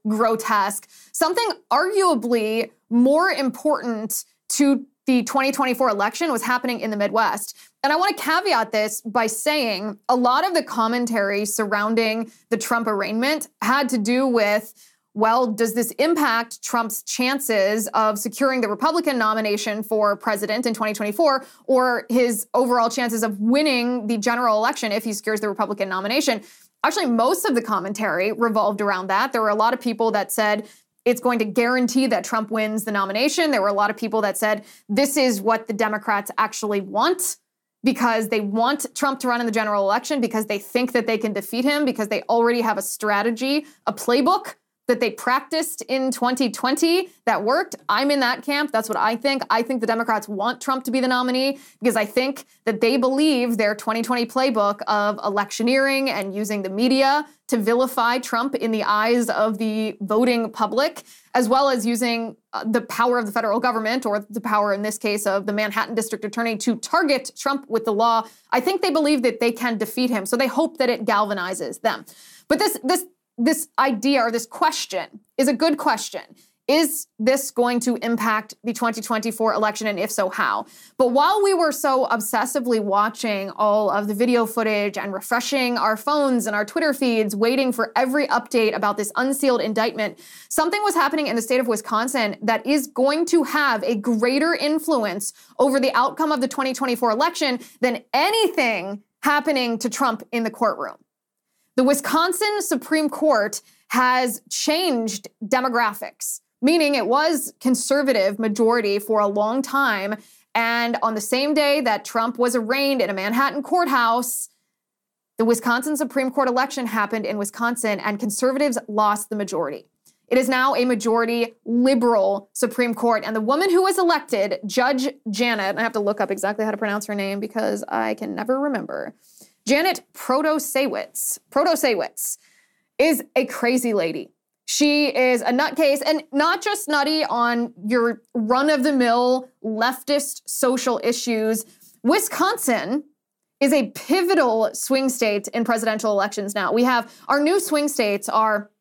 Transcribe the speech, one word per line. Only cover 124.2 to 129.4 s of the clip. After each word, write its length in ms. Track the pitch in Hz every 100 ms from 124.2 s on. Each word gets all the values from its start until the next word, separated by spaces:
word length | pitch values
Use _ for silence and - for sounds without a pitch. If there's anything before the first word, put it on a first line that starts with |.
| - 214 202 - 208
Judge 420 | 254 247 262 269 - 226
Janet, 480 | 196 240 220 190 196
I 40 |
have 100 | 226
to 80 | 220
look 200 | 202 208
up 100 | 202
exactly 340 | 196 190 208 220
how 60 |
to 40 | 214
pronounce 300 | 214 208 208
her 80 |
name 260 | 202 196 202
because 440 | 214 220 220 208 -
I 260 | 226 220
can 200 | 220 214
never 260 | 185 220 262
remember. 540 | 294 233 - 73 - - _ -